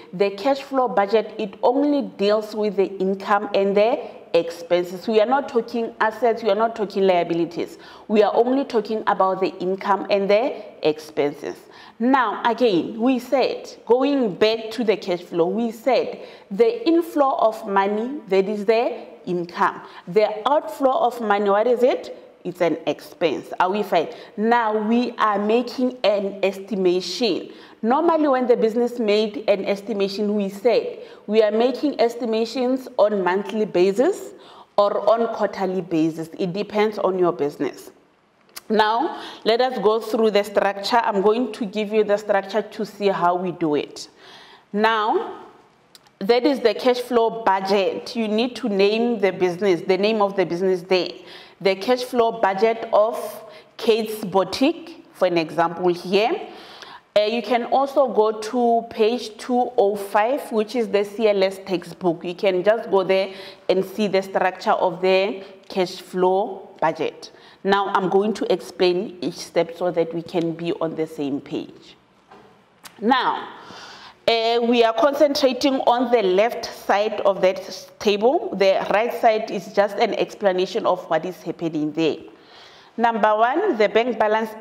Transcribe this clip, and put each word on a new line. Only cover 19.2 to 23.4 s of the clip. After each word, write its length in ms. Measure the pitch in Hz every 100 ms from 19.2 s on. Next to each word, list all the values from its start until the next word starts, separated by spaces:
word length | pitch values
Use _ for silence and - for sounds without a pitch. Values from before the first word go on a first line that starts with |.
income. 560 | - 180 170 - 180 - - - -
The 400 | 180 208 214 214
outflow 520 | 294 311 - 262 262
of 240 | 240 240
money, 260 | 220 202 208
what 180 | 202 240
is 160 | 240
it? 320 | 247 349 - - - -
It's 160 | 175 170
an 160 | 170 147 -
expense. 600 | 143 - - 170 120